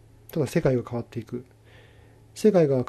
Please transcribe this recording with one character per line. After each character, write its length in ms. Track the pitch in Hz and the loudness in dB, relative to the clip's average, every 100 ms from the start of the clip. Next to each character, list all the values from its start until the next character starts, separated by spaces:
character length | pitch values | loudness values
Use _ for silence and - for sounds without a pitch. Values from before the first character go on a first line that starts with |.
| - - - | -20 -20 -10
た 100 | 165 | -4
だ 60 | 127 | -2
世 140 | 170 | 0
界 160 | 143 127 | 0 0
が 60 | |
変 140 | - 120 | -2 -8
わ 60 | |
っ 40 | - | -8
て 140 | 120 | -12
い 40 | |
く。 200 | - 123 - - - - - - - - - | -12 -12 -14 -20 -20 -20 -20 -20 -20 -20 -20
世 160 | - 214 | 0 2
界 140 | 185 147 | 4 4
が 180 | 131 | 2